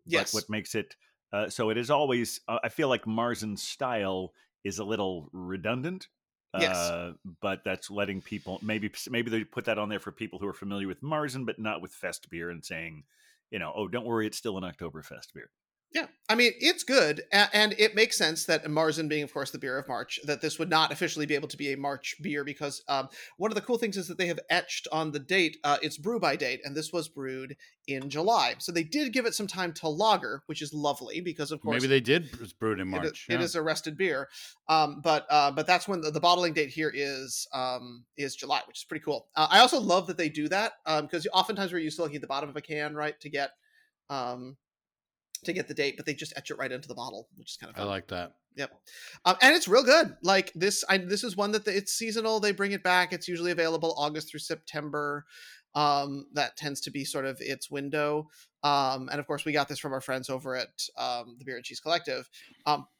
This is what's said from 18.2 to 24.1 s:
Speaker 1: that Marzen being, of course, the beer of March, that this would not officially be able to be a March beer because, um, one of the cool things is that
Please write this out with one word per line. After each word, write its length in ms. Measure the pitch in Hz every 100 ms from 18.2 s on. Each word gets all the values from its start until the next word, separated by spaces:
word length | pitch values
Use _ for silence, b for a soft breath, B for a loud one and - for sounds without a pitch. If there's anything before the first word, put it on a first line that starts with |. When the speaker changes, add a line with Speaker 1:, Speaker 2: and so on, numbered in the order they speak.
| 160 160
Speaker 1:
that 200 | - 160
Marzen 440 | 156 151 160 151 151
being, 140 | 151
of 100 | 139
course, 180 | 147 131
the 60 | 131
beer 200 | 135 131
of 100 | 135
March, 320 | 113 120 -
that 180 | 147 143
this 160 | 156 -
would 100 | 165
not 240 | 160 156
officially 320 | 147 160 156
be 100 | 147
able 140 | 143 147
to 80 | -
be 160 | 143
a 60 | 135
March 360 | 143 139 - -
beer 240 | 147 147
because, 380 | 143 139 143 - -
um, 200 | 135 135 B B -
one 120 | 214
of 40 |
the 80 | 214
cool 160 | 226 233
things 180 | 226 190
is 100 |
that 100 | 185